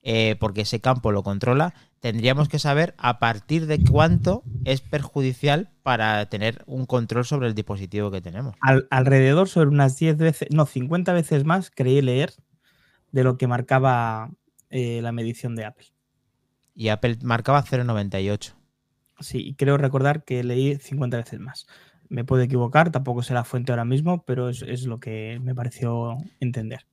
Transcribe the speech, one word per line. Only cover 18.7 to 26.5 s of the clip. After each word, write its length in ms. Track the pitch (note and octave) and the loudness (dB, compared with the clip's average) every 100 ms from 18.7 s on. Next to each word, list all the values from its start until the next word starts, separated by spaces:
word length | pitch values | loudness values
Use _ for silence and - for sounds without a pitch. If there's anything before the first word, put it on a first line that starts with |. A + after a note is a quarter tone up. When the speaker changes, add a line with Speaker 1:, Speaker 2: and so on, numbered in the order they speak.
| _ _ _ _ _ | _ _ _ _ _
Speaker 2:
Sí, 300 | - B2+ - | -10 -8 -8
y 40 | |
creo 240 | C#3 C#3 C#3 | 0 2 4
recordar 460 | C#3 C3+ C#3 D#3 | 2 2 0 0
que 200 | - B2 | -4 -4
leí 340 | B2 B2 C3+ C#3+ | -2 0 0 -2
cincuenta 400 | - C#3 B2+ A#2 | -6 -6 -4 -4
veces 220 | A#2 - | -8 -12
más. 280 | C3 - - - _ _ _ | -14 -16 -20 -20 _ _ _
Me 140 | B2 | -8
puedo 180 | A#2 B2+ | 0 2
equivocar, 500 | B2 B2+ A#2+ D3 E3+ | 2 2 2 4 4
tampoco 300 | D3 C3 A#2+ | 0 -4 -4
sé 100 | A#2+ B2 | -2 -4
la 80 | |
fuente 280 | A#2+ B2 A#2+ | -2 -6 -2
ahora 140 | A#2+ A#2 | -2 0
mismo, 380 | C3+ D#3 F3+ - | 0 0 -2 -2
pero 240 | B2+ B2 | -4 -4
es, 140 | A#2 | -6
es 220 | - B2 B2+ | -8 -8 -6
lo 140 | A2+ | -8
que 400 | A2+ A2 A2 A#2+ | -10 -10 -10 -8
me 100 | B2+ B2+ | -6 -6
pareció 600 | A#2+ - A#2+ A#2 A#2 A#2+ E3 _ | -6 -4 -4 -2 -4 -8 -12 _
entender. 480 | B2 | -6